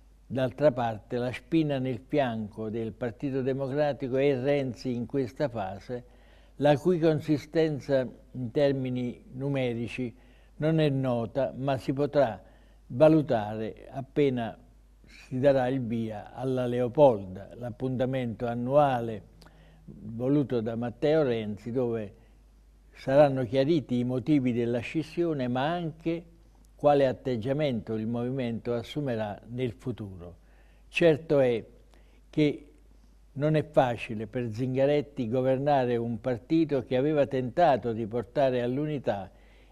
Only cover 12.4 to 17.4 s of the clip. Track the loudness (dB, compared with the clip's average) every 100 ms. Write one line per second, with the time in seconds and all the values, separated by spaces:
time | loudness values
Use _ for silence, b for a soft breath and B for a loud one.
12.4 | -12 b b b b 6 6 8 4 -2
13.4 | -2 -6 -8 -10 -14 -14 -6 0 2 0
14.4 | -4 -8 -18 -20 -20 _ -20 -20 -10 0
15.4 | 4 4 2 -2 -4 -4 -6 -8 -14 -10
16.4 | -6 -4 -2 -2 0 6 6 6 -2 -12